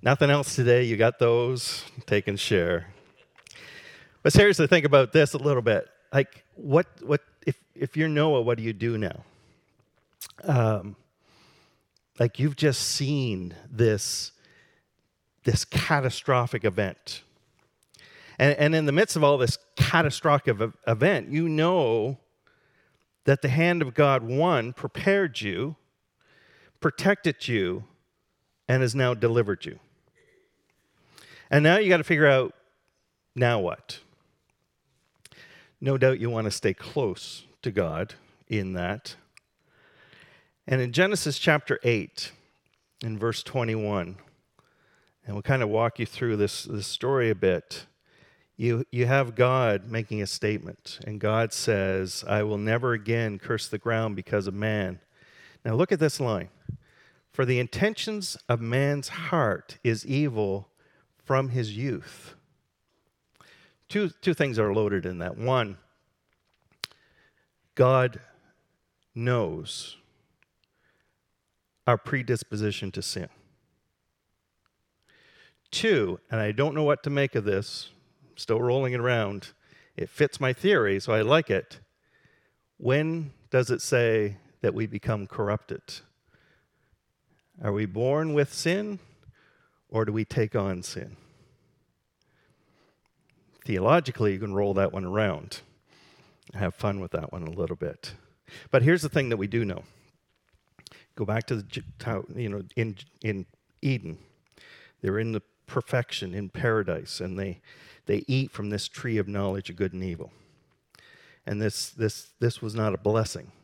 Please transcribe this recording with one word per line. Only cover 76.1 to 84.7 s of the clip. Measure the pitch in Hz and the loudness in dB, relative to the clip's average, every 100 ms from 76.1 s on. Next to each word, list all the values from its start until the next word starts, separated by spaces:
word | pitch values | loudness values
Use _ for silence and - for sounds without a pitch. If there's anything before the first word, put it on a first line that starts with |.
| 90 _ | -4 _
and | 113 | -2
I | 107 | -2
don't | 107 143 147 | 0 0 2
know | |
what | 151 147 | 0 0
to | 143 | 0
make | 143 139 117 | 0 0 0
of | 104 | 0
this, | 98 101 - - _ _ _ _ | -2 -4 -12 -16 _ _ _ _
I'm | - | -18
still | - 113 | -2 0
rolling | 123 127 131 | 2 0 0
it | 123 | -2
around. | 120 120 104 101 - _ _ _ _ - | 0 0 0 -4 -12 _ _ _ _ -10
It | 90 | -10
fits | - 147 - | 0 0 2
my | 131 | -4
theory, | 127 190 196 104 98 | 0 2 4 2 0
so | - | 0
I | 110 | 2
like | 110 151 156 | 4 2 4
it. | 95 - - _ _ _ _ _ _ _ _ _ _ | -2 -2 -18 _ _ _ _ _ _ _ _ _ _
When | 123 139 156 165 151 - _ | 0 0 0 -4 -8 -12 _
does | 131 123 | 0 2
it | 120 | -2
say | - 127 117 110 104 98 _ _ | 0 2 4 2 0 -4 _ _
that | 113 | -2